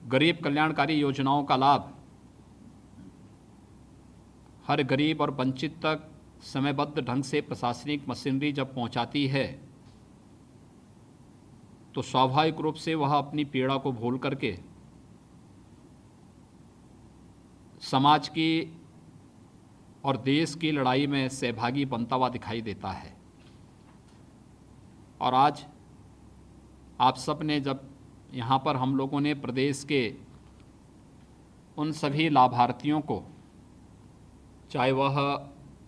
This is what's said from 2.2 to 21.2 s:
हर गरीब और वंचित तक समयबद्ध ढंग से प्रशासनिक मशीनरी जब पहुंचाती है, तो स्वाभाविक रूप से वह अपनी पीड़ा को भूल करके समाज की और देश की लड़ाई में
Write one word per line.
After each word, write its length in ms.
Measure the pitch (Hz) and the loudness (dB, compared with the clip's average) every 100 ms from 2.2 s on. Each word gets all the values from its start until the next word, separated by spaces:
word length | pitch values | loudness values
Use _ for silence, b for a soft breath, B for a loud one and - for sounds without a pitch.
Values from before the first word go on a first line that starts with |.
| - - - - - - - - - - - - - - - - - - - - - - - - - | -20 -20 -20 -20 -20 -20 -20 -20 -20 -20 -20 -20 -20 -20 -20 -20 -20 -20 -20 -20 -20 -20 -20 -20 -2
हर 160 | 143 | 0
गरीब 380 | 135 135 151 156 | 2 2 2 0
और 100 | 147 | -2
वंचित 460 | 139 131 131 160 - | 0 -2 0 -4 -4
तक 340 | 160 156 - - - - | -2 -2 -6 -20 -20 -20
समयबद्ध 560 | - 135 139 139 147 147 | -10 -2 0 0 -2 -4
ढंग 240 | 127 123 | -2 -4
से 180 | 139 151 | -2 -2
प्रशासनिक 680 | 143 123 123 120 139 147 139 | -4 -4 -4 -4 -6 -6 -6
मशीनरी 420 | 120 143 135 147 | -6 -2 -2 -2
जब 240 | 143 131 131 | -2 -4 -4
पहुंचाती 520 | 117 - 117 147 139 | -4 -4 -2 -2 0
है, 200 | 139 117 - - - - - - - - - - - - - - - - - - - - - - - - - | 0 -2 -6 -18 -20 -20 -20 -20 -20 -20 -20 -20 -20 -20 -20 -20 -20 -20 -20 -20 -20 -20 -20 -20 -20 -14 -8
तो 60 | |
स्वाभाविक 580 | 127 135 131 135 160 156 | -2 4 4 6 2 2
रूप 160 | 151 156 | -4 -4
से 200 | - 160 | -4 0
वह 220 | 139 147 | 2 2
अपनी 280 | 139 151 143 | 0 -4 -4
पीड़ा 320 | 131 131 135 | -2 0 0
को 140 | 135 | -2
भूल 260 | 120 120 127 | -4 -4 -2
करके 420 | 143 131 117 87 - - - - - - - - - - - - - - - - - - - - - - - - - - - - - - - - | -4 -4 -4 -6 -12 -20 -20 -20 -20 -20 -20 -20 -20 -20 -20 -20 -20 -20 -20 -20 -20 -20 -20 -20 -20 -20 -20 -20 -20 -20 -20 -20 -20 -20 -20 -18
समाज 460 | - 135 143 151 143 | -2 4 6 4 2
की 540 | 160 160 160 165 - - - - - - - - - - - - - 139 | -2 0 0 -2 -12 -20 -20 -20 -20 -20 -20 -20 -20 -20 -20 -20 -8 -2
और 120 | 127 | -2
देश 380 | 135 143 160 151 | 2 2 0 -2
की 160 | 156 | -2
लड़ाई 360 | 151 131 131 143 | 0 2 2 2
में 220 | 143 | 0